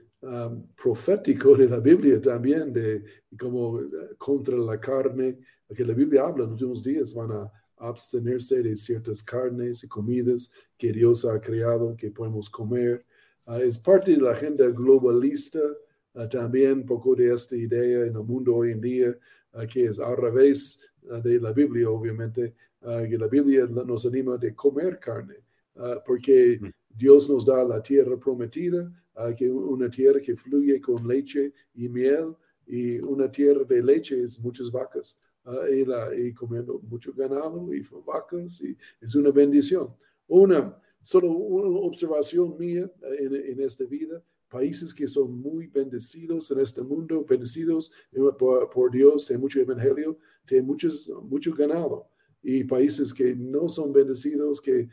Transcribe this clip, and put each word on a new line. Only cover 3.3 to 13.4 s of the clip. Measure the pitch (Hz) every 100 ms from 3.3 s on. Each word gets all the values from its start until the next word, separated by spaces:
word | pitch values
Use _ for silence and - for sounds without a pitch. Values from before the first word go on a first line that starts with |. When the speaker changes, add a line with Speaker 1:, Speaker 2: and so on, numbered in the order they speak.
| 113
Speaker 1:
como, | 127 123 113 117
eh, | 71 78 - -
contra | - 139 127 123
la | 113 107
carne, | - 135 127 123 131 127 _ _ _
que | 104 -
la |
Biblia | 120 147 131 160
habla, | 139
en | 113
los | 113
últimos | 127 113
días | 123 151 120
van | 117 113
a | 104 101 - _ _
abstenerse | 117 117 - 123 120 127 - 127
de | 117 107
ciertas | - 113 113 104
carnes | - 123 127 123 120 120
y | -
comidas | 107 107 123 123 123 - _ _ _
que | 117
Dios | 110 120 117
ha | 120 107
creado, | 117 113 117 117 117 113
que | 107
podemos | 107 113 110 104
comer. | - 110 123 120 120 - _ _ _